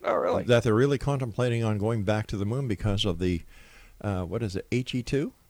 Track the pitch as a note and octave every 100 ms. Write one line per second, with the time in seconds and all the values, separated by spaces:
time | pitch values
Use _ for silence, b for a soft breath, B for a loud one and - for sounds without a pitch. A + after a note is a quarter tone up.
0 | - - - - - A#2 A#2+ A2 C#3 C#3
1 | C#3+ C#3 B2+ G#2+ B2 A#2 A2+ G#2 G#2+ A#2
2 | G2 G#2+ G#2+ G#2 G2+ B2+ C3+ G2 G#2+ G2+
3 | G#2 E2 F#2 F2 - B B B B B
4 | G#2 F#2+ E2+ G#2+ A2 F#2 - B2 B2+ B2+
5 | A#2+ C#3 G3+ - _